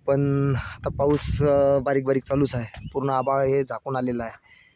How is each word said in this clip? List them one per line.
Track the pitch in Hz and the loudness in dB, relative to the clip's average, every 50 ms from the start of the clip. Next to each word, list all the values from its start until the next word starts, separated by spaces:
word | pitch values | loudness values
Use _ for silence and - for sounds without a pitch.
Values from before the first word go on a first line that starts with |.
| _ | _
पण | - 139 139 143 143 139 139 139 139 135 | 0 0 2 2 2 2 2 2 0 0
आता | 123 - - - - - 151 | -2 -4 -8 -10 -8 -8 -6
पाऊस, | - - 139 143 147 143 - - - - 143 | -4 0 2 2 2 2 0 -2 -2 0 2
अ, | 147 143 139 139 139 139 139 | 4 4 4 4 4 4 2
बारीक | 127 143 139 139 131 | 2 0 0 0 2
बारीक | 131 135 131 - | 2 0 0 0
चालूच | - 139 139 143 135 127 | -2 0 0 0 0 0
आहे, | 123 117 107 - - - - - | -4 -6 -8 -10 -14 -14 -8 -6
पूर्ण | 139 127 139 | -4 -2 0
आभाळ | 135 131 127 135 135 139 139 | 0 0 0 0 0 0 2
हे | 135 135 139 135 | 2 2 0 0
झाकून | 127 120 110 - 143 135 | -2 -4 -10 -8 -6 -4
आलेलं | 127 127 127 120 120 117 | -4 -2 -2 -2 -4 -6
आहे, | 110 - - _ _ - - _ _ _ | -8 -10 -16 _ _ -20 -20 _ _ _